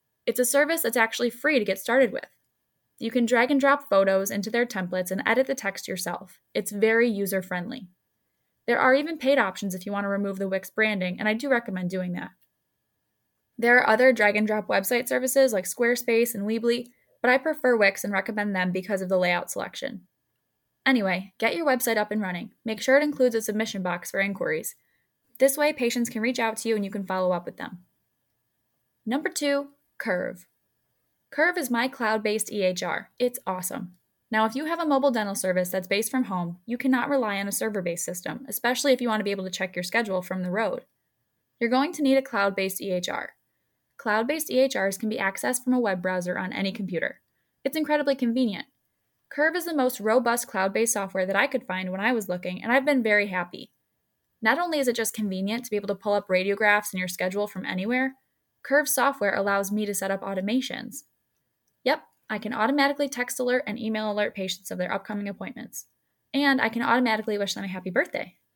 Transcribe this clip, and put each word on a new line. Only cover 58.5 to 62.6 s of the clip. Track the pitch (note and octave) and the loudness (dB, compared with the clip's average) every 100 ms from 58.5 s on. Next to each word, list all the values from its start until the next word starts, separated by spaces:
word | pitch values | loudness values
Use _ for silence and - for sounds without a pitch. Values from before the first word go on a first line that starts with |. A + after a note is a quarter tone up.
| _ | _
Curve | - C#4+ C#4+ | 0 2 2
software | - C4 C#4 G3+ | 2 0 2 0
allows | - G3+ G3 G3 | 0 2 0 0
me | G#3 | -2
to | G#3 | -2
set | G3+ G3 | -4 -4
up | F#3+ | -4
automations. | G3 F#3+ G3+ B3+ C4 - - - _ _ _ _ _ _ _ _ | -4 -4 -2 -2 -2 -10 -12 -16 _ _ _ _ _ _ _ _
Yep, | B3 D4+ - _ - | -2 -2 -4 _ -10
I | G#3+ | -8
can | G#3+ | -6
automatically | G#3+ | -2